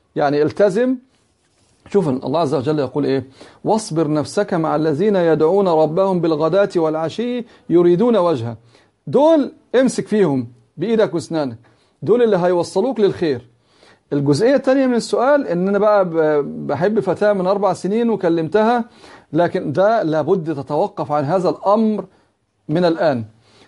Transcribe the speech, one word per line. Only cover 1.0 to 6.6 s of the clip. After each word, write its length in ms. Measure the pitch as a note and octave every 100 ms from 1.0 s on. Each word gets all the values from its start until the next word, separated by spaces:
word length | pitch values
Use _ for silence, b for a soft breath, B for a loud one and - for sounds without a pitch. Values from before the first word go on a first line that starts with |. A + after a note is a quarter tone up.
| - _ _ _ _ _ _ _ -
شوف 200 | G3+ D#3+
الله 300 | B2+ C3 D3+
عز 160 | D#3 C#3+
وجل 240 | B2 D#3
يقول 260 | C3 D3 C3+
إيه؟ 200 | C3+ C3 B B B
"واصبر 480 | D3+ A3 G#3+ D#3+ D3+
نفسك 420 | D3+ C#3 - G#3
مع 220 | F3 D#3 D3
الذين 400 | D#3+ C#3+ G#3+ F#3+
يدعون 520 | E3+ D#3 D#3 G3 F#3+
ربهم 540 | D#3+ D#3 E3 F#3+ F3+
بالغداة 480 | E3 D3+ D#3+ F#3+